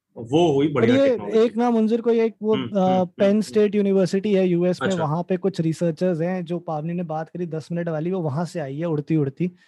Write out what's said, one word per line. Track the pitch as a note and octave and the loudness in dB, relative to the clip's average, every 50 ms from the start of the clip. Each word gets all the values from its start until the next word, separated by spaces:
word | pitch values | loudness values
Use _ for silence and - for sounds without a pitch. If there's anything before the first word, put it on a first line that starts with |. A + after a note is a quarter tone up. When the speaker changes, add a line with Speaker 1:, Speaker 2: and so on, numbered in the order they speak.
| _ _ - | _ _ -18
Speaker 1:
वो | B2 A#2 A2+ C#3 E3 F3 D#3+ C#3 | -16 -4 0 2 2 4 4 2
हुई | C#3 D3 | 2 2
बढ़िया | D#3+ C#3+ B2 - A#3 B3+ | 0 2 2 4 4 4
Speaker 2:
और | C#4 C#4 | 4 4
ये | C4+ | 4
Speaker 1:
टेक्नोलॉजी। | A#3+ G3+ G#3 G3+ G#3+ A3 | 2 0 -2 0 2 2
Speaker 2:
एक | A#3 A#3+ G#3+ | 2 2 0
ना, | A3+ A#3+ A#3+ | 0 0 2
मुंजिर, | A#3 A3+ A3 G#3+ A#3 A3+ | 2 2 2 2 0 0
कोई | A3 A#3 A3+ A3+ | 0 0 2 2
एक | A3+ A3+ G3+ - | 2 0 -2 -4
वो, | G#3 G#3+ A3 | -2 0 0
Speaker 1:
हम्म, | - - - | 0 -2 -2
Speaker 2:
अ, | G#3 F#3+ | 0 0
Speaker 1:
हम्म, | F#3 F#3 F#3 F#3 F3+ | 2 2 2 2 0
Speaker 2:
पेन | F3+ _ - G3+ G3 | 0 _ 0 2 2
Speaker 1:
हम्म, | G#3 A3 | 2 2
Speaker 2:
स्टेट | F#3+ - A#3 G#3+ G#3 G3+ G3+ | 0 0 2 2 2 2 2
यूनिवर्सिटी | G#3 G3 G3 F#3+ G3 F#3 - G3 G3 F#3+ G#3+ G3 | 2 2 2 2 2 2 2 0 0 0 2 2
है | F#3+ F#3+ | 2 4
यूएस | F3+ E3+ E3+ F3+ F3+ F3 - | 2 2 2 2 0 0 0
में, | - G3 | -2 -2
Speaker 1:
अच्छा। | F#3+ E3+ D#3+ | 0 0 -2
Speaker 2:
वहाँ | C#3+ D#3 F3 F3 | -2 -2 -2 -2
पे | - F#3 | -2 -2
कुछ | F3+ G3+ F#3+ - - | -2 -2 -2 -2 -2
रिसर्चर्स | D#3+ D#3+ D3+ - F3 E3+ D#3 - F3+ F#3 F3 D3+ | -2 -2 -2 0 -2 -2 -2 0 0 0 0 0
हैं, | E3 F3+ F#3 F#3 F3 | -2 -2 -4 -4 -6
जो | D3+ F3 E3+ | -6 -6 -8
पावनी | F3 E3+ D#3 D3+ D3+ E3+ F3 | -6 -6 -6 -6 -6 -6 -6
ने | F3+ F3+ | -6 -6
बात | D#3 D#3 D#3+ D#3+ - | -6 -6 -8 -8 -8
करी | - F3 F3+ | -10 -10 -8
दस | D#3+ D#3 D#3+ - - | -6 -8 -8 -8 -6
मिनट | E3+ E3+ E3+ E3+ | -6 -6 -4 -4
वाली, | D#3 D3+ D#3+ F3 | -4 -4 -4 -4
वो | F#3+ F#3 | -4 -2
वहाँ | D#3 D3 B2+ E3 F3+ | -2 -2 -2 -4 -4
से | - - E3+ | -4 -6 -8
आई | C#3+ C3+ C#3 | -8 -8 -6
है | D3 E3+ | -6 -4
उड़ती | E3+ D#3 D3 C#3+ - D#3+ | -2 -2 -2 -2 0 0
उड़ती, | D#3 C#3+ C3+ - - F3 F3+ - _ _ | 0 0 0 -2 -4 -4 -4 -6 _ _